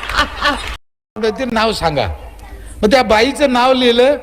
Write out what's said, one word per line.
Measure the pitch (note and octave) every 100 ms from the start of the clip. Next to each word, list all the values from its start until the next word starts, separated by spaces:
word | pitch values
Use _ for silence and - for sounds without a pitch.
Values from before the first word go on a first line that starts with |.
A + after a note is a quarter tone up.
| - - D4 - D4 C4+ - - _ _ _ - A3
<laughs> | A3
ते | C4
नाव | A3+ A3
सांगा. | G3+ E3+ D3 G2+ D2+ - - - - - -
मग | G#3
त्या | C4
बाईचं | G#3+ G#3+ B3 D4 C#4+
नाव | B3 B3+
लिहिलं, | C4 B3 A#3 C4 D4